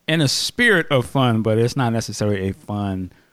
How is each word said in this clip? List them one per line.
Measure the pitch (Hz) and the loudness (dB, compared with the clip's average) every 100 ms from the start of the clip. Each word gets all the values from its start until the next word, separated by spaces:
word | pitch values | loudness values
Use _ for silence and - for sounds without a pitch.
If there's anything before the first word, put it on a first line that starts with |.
| - | -4
in | 160 | 0
a | 139 | 0
spirit | - - - 240 180 - | 0 -4 0 2 2 2
of | 131 120 | 0 0
fun, | 139 123 113 | 0 2 2
but | 110 107 | 2 2
it's | 117 135 | 2 0
not | 120 | -2
necessarily | 113 110 107 107 101 95 | -2 -4 -2 -2 0 -2
a | |
fun | - - 104 101 92 90 - _ | -6 -8 -6 -4 -4 -8 -12 _